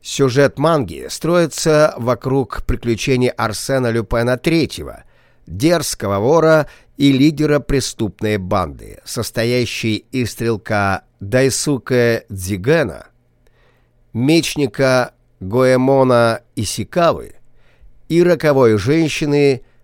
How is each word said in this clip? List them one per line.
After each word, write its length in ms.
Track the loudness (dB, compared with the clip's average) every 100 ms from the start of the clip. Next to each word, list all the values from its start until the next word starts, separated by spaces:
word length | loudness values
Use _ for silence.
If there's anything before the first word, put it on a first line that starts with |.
Сюжет 580 | -10 -2 0 4 2 2
манги 480 | 0 0 -2 -8 -12
строится 840 | -8 0 0 0 -2 0 4 2 0
вокруг 640 | -4 -2 -2 -2 -2 -6
приключений 640 | -4 -4 -2 -2 0 0 0
Арсена 600 | 0 -4 -4 -4 -2 0
Люпена 460 | -2 -2 -2 0 0
третьего, 680 | 0 0 -2 -6 -14 -16 -20 _ _ _ -16
дерзкого 720 | -2 2 2 -2 -6 -4 -2
вора 500 | 2 2 4 2 0 -10 _ 0
и 160 | 2
лидера 480 | 4 2 2 0 0
преступной 760 | 0 -2 -2 -6 -6 -4 -4 -4
банды, 640 | -2 -4 -4 -8 -18 -20
состоящей 920 | -12 -8 -8 -4 -2 -2 -2 -4 -4 -4 _
из 200 | -6 -4
стрелка 680 | -4 -4 -4 -2 -2 0 -2 _ _
Дайсуке 1040 | -4 0 0 0 -2 -4 -2 0 2 0 -6
Дзигена, 800 | -12 -6 -4 0 0 0 -6 -18 _ _ _ _ _ _ _ _ _ _
мечника 1040 | -4 2 2 2 -2 -2 0 2 2 0 _ _ _
Гоэмона 1000 | -4 0 4 4 4 4 4 4 2 0 _
Исикавы 800 | -8 -6 -6 -6 0 0 0 -8 -20 -20 -20 _ _ -20 -20 -2
и 140 | 2
роковой 560 | 4 2 2 4 4 4
женщины 840 | 2 0 0 -2 0 2 2 0 -6 _